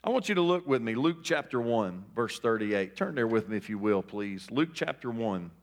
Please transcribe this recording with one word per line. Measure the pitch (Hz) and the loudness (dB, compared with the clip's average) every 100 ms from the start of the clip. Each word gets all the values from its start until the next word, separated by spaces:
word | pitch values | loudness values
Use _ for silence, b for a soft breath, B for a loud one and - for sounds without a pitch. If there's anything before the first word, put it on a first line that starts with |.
I | - | 2
want | 254 202 | 0 2
you | |
to | 185 | 2
look | 170 175 143 | 4 2 2
with | 131 | 0
me, | 113 | 2
Luke | 113 156 165 | 0 0 0
chapter | - 151 - 123 | 0 -2 0 -2
one, | 117 117 98 90 104 | 2 2 0 -4 -8
verse | - 113 - | -4 -2 0
thirty-eight. | 120 110 104 104 95 | 0 2 2 0 0
Turn | - 190 | -2 -4
there | 147 117 | 0 2
with | 113 104 | 2 2
me, | 107 | -6
if | 101 | -4
you | 104 | -2
will, | 104 98 | 2 2
please. | 92 104 101 95 - | 0 -8 -6 -8 -4
Luke | 123 165 | -2 -2
chapter | 165 151 156 123 | -2 -4 -4 -6
one | 113 113 95 85 85 | -4 -2 -2 -6 -16